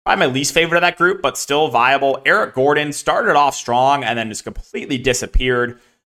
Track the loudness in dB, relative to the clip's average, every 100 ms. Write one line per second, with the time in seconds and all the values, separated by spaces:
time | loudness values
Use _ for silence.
0 | -6 -2 0 0 -2 0 0 2 0 0
1 | 0 0 -4 -4 -2 0 2 2 2 2
2 | 2 0 0 0 0 0 2 2 -2 -4
3 | -2 0 2 4 2 0 -2 2 2 2
4 | 0 -4 -4 -8 -10 -12 -10 -10 -6 -2
5 | 0 -2 0 0 2 2 -2 -6 _ _
6 | _